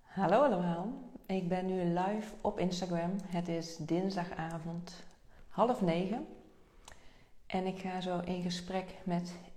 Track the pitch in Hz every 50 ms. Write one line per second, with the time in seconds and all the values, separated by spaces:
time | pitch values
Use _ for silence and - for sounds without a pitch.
0 | _ - - 190 196 165 190 240 294 277 202 175 175 175 170 170 185 220 269 -
1 | - - - - - - 190 190 180 175 185 185 185 185 185 185 180 175 170 175
2 | 185 196 214 214 214 - - - - 208 - - 175 180 - - 190 175 175 170
3 | 170 175 196 202 - - 180 170 175 175 170 165 165 - - - 156 151 160 175
4 | 190 196 190 185 170 175 - - 160 165 165 165 160 165 170 170 175 - - -
5 | - - - - - - - - - - - - 214 240 247 - 202 170 165 175
6 | 185 185 214 262 311 - - - - - - - - - - - - - - -
7 | - - - - - - - - - - - 185 185 190 185 185 - 185 180 185
8 | 180 185 180 175 175 180 185 180 175 180 175 - - - 185 190 185 - - -
9 | - 180 175 175 175 - - - - - -